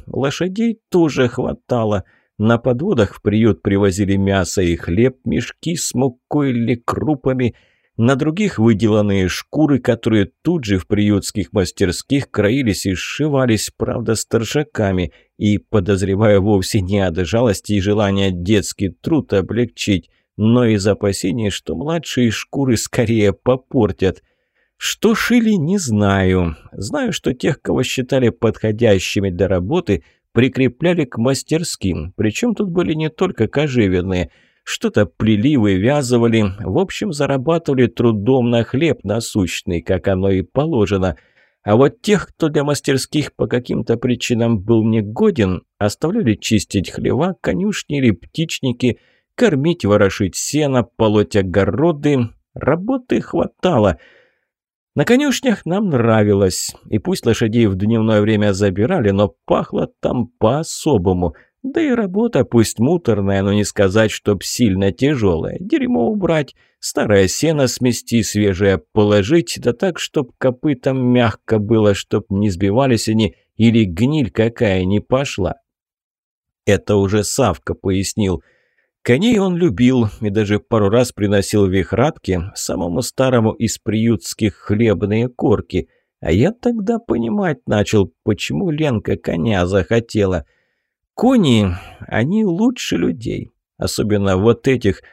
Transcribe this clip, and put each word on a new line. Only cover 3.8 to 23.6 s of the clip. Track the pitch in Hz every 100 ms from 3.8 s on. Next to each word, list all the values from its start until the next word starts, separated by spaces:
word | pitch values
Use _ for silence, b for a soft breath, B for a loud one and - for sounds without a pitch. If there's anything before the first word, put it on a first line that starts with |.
| 101 92 95 98
мясо | 98 98 90 -
и | 87
хлеб, | 82 - 87 123 -
мешки | 113 - 123 - 160 170
с | -
мукой | 120 135 - _ 147 139
или | 120 117
крупами. | 123 - - 117 147 135 127 120 b b b b -
На | 117 135
других | 151 160 208 -
выделанные | 110 107 110 107 104 98 92
шкуры, | - - - 151 135
которые | 123 117 - 107 95 _
тут | - 175
же | 110 98
в | -
приютских | 101 104 104 - - 90
мастерских | 101 90 - 92 85 - 139 -
краились | - 101 135 123 92 104
и |
сшивались, | 87 - - 151 139 131 107 - -
правда, | 107 117 117
старшаками. | 110 - 117 113 147 147 - 101 92 87 b b -
И, | 107 101
подозреваю, | - 107 90 98 95 98 110 101
вовсе | 95 101 95 110
не | 90 101
от | 95 85
жалости | 85 113 123 92 -
и | 104
желания | 92 104 101 98 98
детский | 90 87 107 90 - 101
труд | 82 - 156 -
облегчить, | 101 87 104 117 - - 95 - _ _ -
но | 110 123
из | 120 107 98
опасений, | 98 104 98 - 123 107
что | - - 80
младшие | 143 165 - - 120
шкуры | 107 - - 135 113
скорее | - - 110 113 101
попортят. | 98 - 131